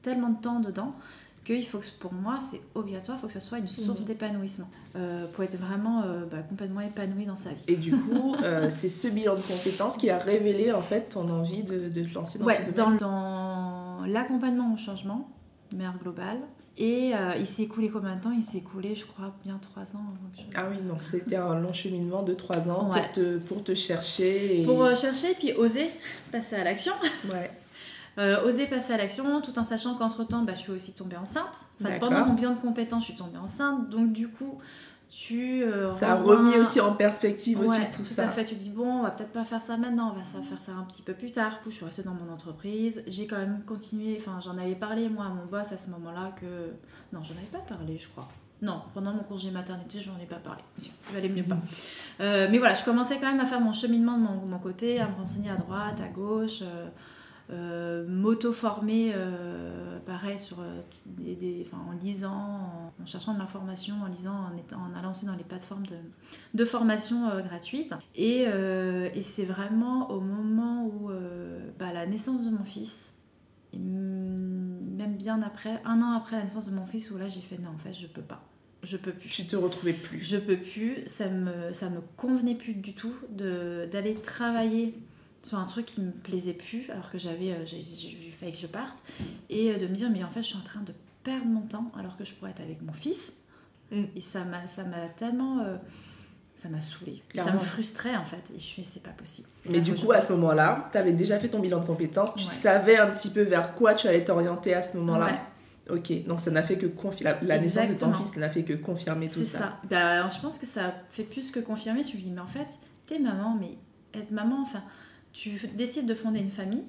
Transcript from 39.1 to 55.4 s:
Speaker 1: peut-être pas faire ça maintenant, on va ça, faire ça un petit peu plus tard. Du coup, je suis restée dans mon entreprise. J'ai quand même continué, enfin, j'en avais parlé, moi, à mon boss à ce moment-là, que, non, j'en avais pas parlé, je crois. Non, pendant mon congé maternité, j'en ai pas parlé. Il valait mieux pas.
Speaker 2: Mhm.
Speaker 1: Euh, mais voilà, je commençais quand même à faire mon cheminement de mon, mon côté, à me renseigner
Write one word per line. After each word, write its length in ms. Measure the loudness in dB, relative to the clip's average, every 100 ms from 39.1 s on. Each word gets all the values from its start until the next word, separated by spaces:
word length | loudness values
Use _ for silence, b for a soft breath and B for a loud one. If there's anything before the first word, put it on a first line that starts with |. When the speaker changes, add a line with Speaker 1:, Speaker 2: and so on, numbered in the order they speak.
Speaker 1:
peut-être 180 | -2 -6
pas 120 | -4
faire 180 | -4 -4
ça 140 | -2 -2
maintenant, 360 | 0 0 0
on 40 | -4
va 60 |
ça, 140 | -8 -10
faire 180 | -10 -10
ça 120 | -8
un 100 | -10
petit 200 | -10 -12
peu 120 | -10
plus 160 | -8 -6
tard. 200 | -2 -2
Du 60 | -2
coup, 80 | -12
je 60 | -10
suis 80 |
restée 180 | -10 -8
dans 100 | -8
mon 180 | -8 -8
entreprise. 720 | -12 -12 -10 -6 -2 -2 -2 -8
J'ai 200 | -8 -4
quand 100 | -4
même 240 | -2 -4
continué, 520 | -6 -10 -6 -4 -2 -4
enfin, 180 | -6 -8
j'en 160 | -8 -4
avais 160 | -4
parlé, 340 | -4 -2 0 0
moi, 180 | -2 -4
à 20 |
mon 160 | -6 -6
boss 260 | -6 -4
à 60 | -8
ce 100 | -10
moment-là, 420 | -10 -10 -8 -8 -8
que, 340 | -10 -8 -10 -12 B B B
non, 100 | -12
j'en 120 | -10
avais 120 | -12 -10
pas 80 | -12 -10
parlé, 220 | -8 -8 -8
je 120 | -10
crois. 200 | -16 -16 -18 -20 -8
Non, 220 | -6 -6 -8
pendant 200 | -6 -4
mon 80 | -4
congé 280 | -6 -8 -6
maternité, 460 | -6 -6 -10 -10 -12
j'en 180 | -10 -12
ai 80 | -10
pas 100 | -12
parlé. 260 | -10 -14 -14 -14
Il 360 | -14 -16 -10
valait 140 | -4 0
mieux 140 | 0
pas. 100 | 2
Speaker 2:
Mhm. 60 | 0 -2 B B B B B
Speaker 1:
Euh, 280 | 2 6 8
mais 80 | 8
voilà, 160 | 8
je 100 | 6
commençais 340 | 4 4 4 2
quand 120 | 2
même 100 | 4
à 60 | 2
faire 140 | 4
mon 120 | 2
cheminement 460 | 2 4 6 6 4
de 40 |
mon, 100 | 2 2 -4
mon 120 | -4
côté, 420 | -6 -2 0 2
à 80 | 0
me 60 |
renseigner 340 | -2 -4 -4